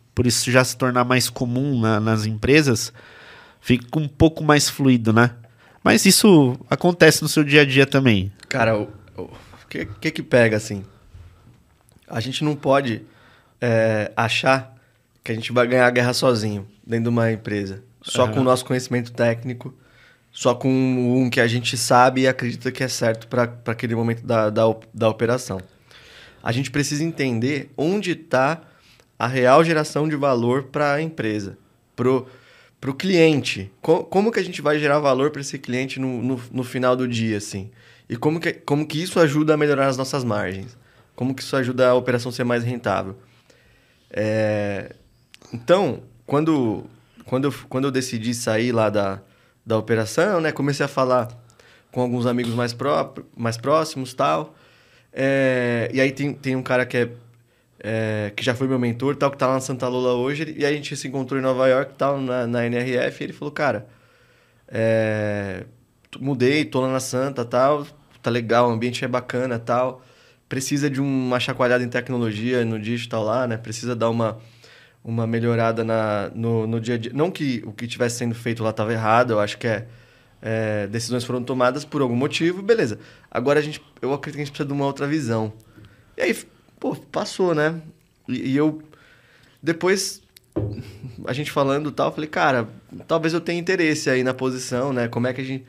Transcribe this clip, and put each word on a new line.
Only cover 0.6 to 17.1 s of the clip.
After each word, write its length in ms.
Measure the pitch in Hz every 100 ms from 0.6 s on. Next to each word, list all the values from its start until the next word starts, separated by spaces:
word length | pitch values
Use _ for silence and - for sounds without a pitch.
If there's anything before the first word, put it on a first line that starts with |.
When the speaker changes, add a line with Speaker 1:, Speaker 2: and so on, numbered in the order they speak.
Speaker 1:
se 140 | 127 -
tornar 300 | 131 123 123
mais 240 | 127 120
comum 500 | - 123 123 143 127
na, 220 | 110 107
nas 240 | 110 110 107
empresas, 680 | 107 120 151 143 110 - - - - - - - _
fica 360 | - 123 - 160
um 100 | 147
pouco 340 | - 160 160
mais 260 | 151 147 -
fluido, 440 | - 135 123 113
né? 180 | 110 120 - - _ - _
Mas 240 | - 220 196
isso 520 | 185 214 170 131 127 -
acontece 520 | - 175 175 160 -
no 80 | 156
seu 140 | -
dia 180 | 147 147
a 40 | 139
dia 200 | 135 139
também. 460 | 135 135 101 95 - -
Speaker 2:
Cara, 280 | 131 113 107
o, 120 | 107 - - -
o 120 | - - - - -
que, 160 | - -
que 260 | 101 156
que 120 | -
pega, 340 | - 127 113 107
assim? 260 | - 101 95 - - - - - - _ _ _ _ _ -
A 120 | 113
gente 240 | 117 127
não 120 | 151 147
pode, 480 | 143 139 135 107 - _ - _ _ _
é, 500 | 120 113 113 107 104 -
achar 580 | 113 - 131 135 123 - _ _ _ _
que 80 | -
a 40 | 113
gente 180 | 113
vai 120 | 120 120
ganhar 220 | 127 123
a 40 |
guerra 220 | 123 123
sozinho, 540 | 123 135 117 107 104 101 _ -
dentro 180 | 113
de 60 |
uma 220 | 117